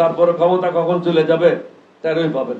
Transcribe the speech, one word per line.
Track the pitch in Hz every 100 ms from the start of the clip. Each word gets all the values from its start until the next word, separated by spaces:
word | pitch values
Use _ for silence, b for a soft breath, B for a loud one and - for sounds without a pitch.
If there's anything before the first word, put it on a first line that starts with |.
তারপরে | 165 160 175 170
ক্ষমতা | 175 180 175 165
কখন | 170 175 175
চলে | 160 156
যাবে | 165 175 131 - - _ _
টেরই | 160 160 156 135
পাবেন | 120